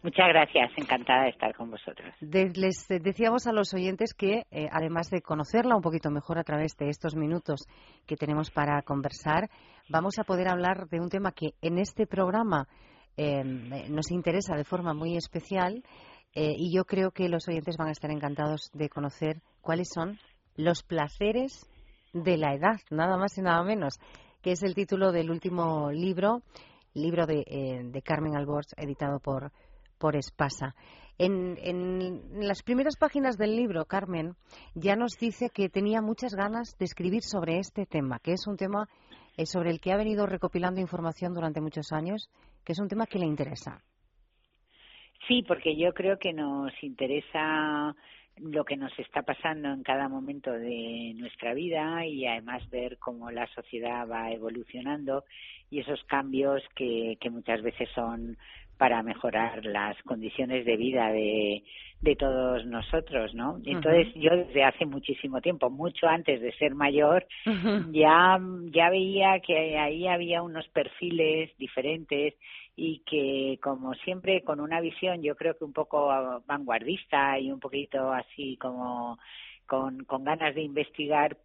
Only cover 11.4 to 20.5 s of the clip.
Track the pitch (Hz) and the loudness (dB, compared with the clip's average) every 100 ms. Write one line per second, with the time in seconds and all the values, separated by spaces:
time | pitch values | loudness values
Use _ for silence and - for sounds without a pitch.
11.4 | 156 - 165 175 202 - 220 190 185 208 | -6 -2 0 0 0 0 -2 2 2 2
12.4 | 226 156 131 - - - _ - 147 139 | 2 0 0 -10 -20 -20 _ -4 0 0
13.4 | 135 131 120 135 113 151 156 175 170 175 | -2 -6 -8 -10 -6 -4 -2 -2 0 0
14.4 | 190 151 147 180 175 151 165 170 - 170 | 0 -4 -2 -2 -2 -2 -2 -4 -4 -8
15.4 | - 190 180 226 - - - - _ - | -4 0 0 -2 -12 -20 -20 -20 _ -2
16.4 | 151 151 170 180 185 190 190 - 180 170 | 0 0 0 0 2 0 0 0 0 0
17.4 | 170 165 160 165 156 151 151 151 143 143 | -2 -4 -4 -4 -4 -4 -4 -4 -4 -2
18.4 | 151 151 - 147 151 - 143 - 156 156 | -2 -2 -6 -6 -4 -2 -6 -2 -4 -4
19.4 | _ _ - 165 180 - 170 208 _ _ | _ _ -2 -2 -2 -4 -6 -6 _ _
20.4 | _ | _